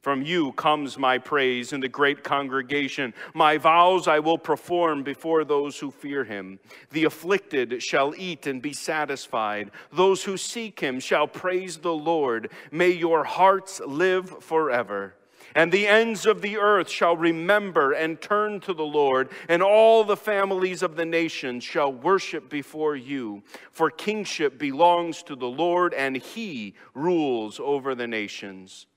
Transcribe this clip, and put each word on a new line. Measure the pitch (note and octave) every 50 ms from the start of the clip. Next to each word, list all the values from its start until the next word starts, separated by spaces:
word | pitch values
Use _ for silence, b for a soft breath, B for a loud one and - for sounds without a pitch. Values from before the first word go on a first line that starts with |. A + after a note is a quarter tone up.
From | _ C#3+ C#3+ C3 C#3
you | D#3 F3+ F3+ D#3 C3 A#2+
comes | - - D#3 D3+ D3+ C#3+ C3 A2
my | C3+ C#3 C3 B2+ B2+
praise | B2 - D3+ C#3+ C3+ B2+ B2 B2 B2 A#2+ D3
in | C#3
the | C3
great | C3 - C#3 C#3+ C#3+ C#3+ C#3+ -
congregation. | - D3 C#3 C#3+ C3+ B2+ C3+ C3 B2 C#3+ D3 C#3 C3 - - C#3 A#2+ G#2+ B B B B
My | D#3 E3 D3+ D#3 D3+
vows | C#3+ D#3+ D#3+ E3+ F3 F3+ F#3+ F#3 D3+
I | F3 D#3
will | D3+ D3+ D#3+ E3 D#3+
perform | D#3+ - D3+ - - - F3 F3 F3 D#3+ D3+ C#3+ C3+
before | C#3+ C3+ - - E3 D#3+ D#3+ D3+
those | C#3 D3 C#3+ C#3+ C#3+ C3+
who | - D#3 C#3
fear | C3 _ - C#3+ C#3 C#3 B2+
him. | A2 G#2+ G2+ F#2+ F#2 F#2+ F#2+ B B B B B B
The | - D#3+ D#3+
afflicted | D3+ - - - E3+ G3+ F#3+ - - - C3+ B2 A2+ B2 A#2+ -
shall | - - D3 C3+ - -
eat | - F#3+ F#3 E3+ C#3 -
and | C#3+ C3+ B2+ A#2+
be | D3 C#3+
satisfied. | - - - D#3+ D#3 D3+ C#3 C#3+ B2+ - - - A#2 A2 G#2 G#2 G#2 G#2 G2+ B B B B -
Those | D3+ F#3 G3 F#3+ F3+ -
who | G3+ G3
seek | F3+ - - - A#3+ A3+ G#3+ - -
him | - C#3+ B2+ C3
shall | - - F#3+ D#3+ D3+
praise | C#3 - - - F#3 F#3 F#3 F#3+ F#3 D#3+
the | D#3+ D3+ F3 E3
Lord. | D#3 D3+ E3 E3+ D#3+ C#3+ B2+ A#2 A2+ A2 B B B B B
May | - D#3+ F3 F3+
your | F3+ E3+ E3 E3 E3 D#3 C#3
hearts | - - F3 F3+ F#3+ G3 F#3+ F#3+ - - -
live | - C#3+ C3+ D3 F3+ F#3 F#3 F#3 F#3 F#3 E3 - -
forever. | - D#3+ D#3+ D#3 C#3+ B2 B2 A#2 G2 G#2 G2 G2 G2 - _ _ B B B B B B
And | D3 E3 E3+
the | E3+ G3+ G#3
ends | G#3 G3+ A3 A3+ A#3 A3+ F3+ -
of | G#3+ G#3+ F3
the | F3 G#3 G#3
earth | G#3+ G3+ G#3 G#3 G3 E3 -
shall | - - G3 E3+ E3+
remember | D#3+ E3 E3+ E3 D#3+ E3 F3+ G#3 G#3 G3+ G3 E3 E3+ D3 C3+ D3
and | C#3 D#3+ D#3+ E3 D#3
turn | - - G#3 G#3 G#3+ G#3+ G#3 G3
to | - - F#3
the | D#3+ D#3
Lord, | D3+ D3 D3+ C#3+ C#3 C3 C3 C3 C3 B B B
and | B E3 E3+ F#3
all | G3+ G#3 A3 A3 A3+ A3+ A3+ G#3+
the | G3+ G3+
families | F#3 - A3 G#3 G3 G3 G3 G3 F#3 F#3 F#3 F#3 D#3+ F#3+
of | F3 D#3
the | D#3+ E3
nations | E3 E3 E3 E3 D#3+ - - - C3 A#2+ B2 A#2+
shall | - - D#3 D3 C#3 C3+
worship | A#2+ B2+ E3+ G3 F#3+ - - - D#3 C3+ -
before | D3+ D3 C3+ - - D#3 D#3 D3+ D3
you. | C3+ A#2+ C3 C#3+ C3+ B2 G#2+ G2+ G2+ _ B B B B B
For | B - D#3+ D#3
kingship | D#3 - - G#3 G#3+ G#3+ G3 - - - D#3 C#3 C3
belongs | B2 D3 C#3+ C3 C#3 E3+ F3 F3 F3 E3+ E3+ D#3 - -
to | - C#3+
the | B2+ B2
Lord, | B2 B2 C#3 E3+ F3 F3 F3+ F3+ F3 E3+
and | - C3+ C3+ C3
he | C3+ - - - A3 A3+ G3+ D#3 A#2+ G#2+ G2 B B B B B
rules | - D3 F3+ F3+ E3 D3+ C#3 B2 A#2 A2 G#2+ G#2+ -
over | C3 C#3 C#3+ C#3 B2+ C#3 C3
the | A#2+ A#2+
nations. | A#2 A#2 A2 G#2 G2 - - - G2+ F#2+ F#2+ F#2+ F#2+ - - - _ _